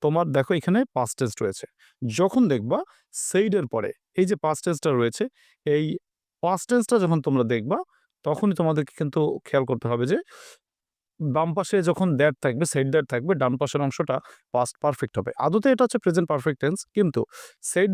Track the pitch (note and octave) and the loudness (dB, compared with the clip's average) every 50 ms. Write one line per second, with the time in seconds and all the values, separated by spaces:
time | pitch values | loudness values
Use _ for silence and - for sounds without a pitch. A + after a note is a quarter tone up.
0 | - D3+ D3+ E3 F3 D#3+ C3+ C3+ C3+ - F#3+ E3 - - F3+ A3+ C4+ - - C#3 | -2 0 2 2 0 2 2 0 0 0 0 -2 0 2 2 2 0 0 -2 -4
1 | B2 A#2+ - - C3+ A#2 - - A2+ G2 G2 - - - _ _ _ _ _ - | -4 -4 -4 -4 -4 -4 -2 -2 -4 -4 -4 -6 -12 -18 _ _ _ _ _ -8
2 | - A#2+ G#2+ A2 F3+ G3 - B3+ B3 F#3 C#3 A#2 G#2 A#2 D#3+ B3+ F#4 - _ _ | -8 -4 0 0 0 2 4 4 2 4 2 0 0 -2 -2 -4 -4 -6 _ _
3 | _ _ - - - - - F#3 G#3+ A3 F#3 G3+ D3+ A#2+ - A2+ G#2 G2 - _ | _ _ -12 -10 -6 -2 0 0 2 2 0 0 -2 -2 -4 -4 -4 -4 -6 _
4 | _ _ _ - F#3 F#3 G#3 - - D#3 D#3 - - F3+ E3+ C#3+ - D#3+ C#3 B2 | _ _ _ 0 0 0 0 -2 -2 -2 -2 -2 -2 -4 -2 -2 0 0 2 2
5 | A#2+ A#2 A2+ - G#3+ C4 - _ _ _ _ _ - D3+ D3 D3+ D#3 D#3 D#3+ F3+ | 2 0 0 -2 -4 -6 -6 _ _ _ _ _ -2 0 0 0 0 -2 -4 -8
6 | _ _ _ _ _ _ _ _ - F3 F#3 F3+ - - A#3+ B3 A3+ - B3 A3+ | _ _ _ _ _ _ _ _ -2 0 0 0 0 0 2 2 2 2 2 2
7 | F#3 E3 E3 D#3+ C3+ D#3 C3+ C3 B2 A2+ A#2+ A#2 G#2+ B2+ F#3+ C#4+ F#4 - _ _ | 2 2 2 2 2 2 2 2 2 2 0 -2 -2 -2 -4 -4 -6 -8 _ _
8 | _ _ _ _ - D3+ D3+ D3 - G#3 F#3 - E3+ D#3+ D#3+ D3+ D3 - - - | _ _ _ _ -4 -4 -2 0 0 0 0 2 0 0 0 0 -2 -4 -4 -6
9 | D#3+ D3 C3+ E3 D3+ D3+ C#3 D3+ - - - C#3 C3+ A#2+ C3 A#2 - A#2 A#2+ A#2+ | -4 -2 0 0 0 0 -2 -4 -4 -2 0 0 0 0 -2 -4 -2 -2 -2 0
10 | A#2+ C3 F#3 D4 F4+ - - - - - - _ _ _ _ _ _ _ _ _ | 0 0 0 -2 -4 -6 -16 -20 -20 -20 -20 _ _ _ _ _ _ _ _ _
11 | _ _ _ - D#3+ D3 B2+ D3+ D#3+ E3+ D#3+ E3 F#3 - - G3 F3 E3+ E3 - | _ _ _ -6 -4 -2 0 0 0 0 -2 -4 -2 0 0 0 2 2 2 2
12 | F#3+ F3+ D#3 B2+ C#3+ D3+ C#3+ - - C#3 A#2+ B2 E3+ - - D3 C3+ C3+ C3+ D#3 | 2 0 2 2 2 2 2 0 -2 -2 -2 0 -2 -2 0 -2 0 0 0 0
13 | C#3+ - - A#2+ B2 E3+ F#3+ D3 C3 B2+ B2 C3 D3 C3+ - D3 C#3+ C#3 - - | 0 0 -4 -4 -2 -2 0 0 0 0 0 0 -2 -2 -2 -2 -2 -2 -2 -2
14 | E3 - C3 C3 - - - - _ _ - B2 B2 A#2 - _ - D3 C#3 - | -2 -2 -2 -4 -6 -10 -20 -20 _ _ -2 -2 -2 -2 -4 _ -2 -2 -2 -2
15 | - A2 - G#2 F#2+ - - - B2+ D3+ E3+ G#3+ G#3 C#4 C4 G#3+ B3+ A#3 - A3+ | -4 -4 -2 -2 -2 -2 -2 -2 0 2 2 2 4 4 4 4 4 2 0 0
16 | - F3+ E3 F3+ F3 - D#3 C#3 B2 D#3+ C#3+ - - C#3+ E3+ - - _ - G#3 | 0 2 2 2 2 2 0 0 0 -2 -2 0 0 -2 -2 -2 -8 _ 0 0
17 | G#3 E3+ C3+ B2 - - - - - - - _ - - - F3+ F#3+ G#3 | 2 2 2 0 -2 -4 -6 -16 -20 -20 -18 _ -10 -4 -2 0 0 2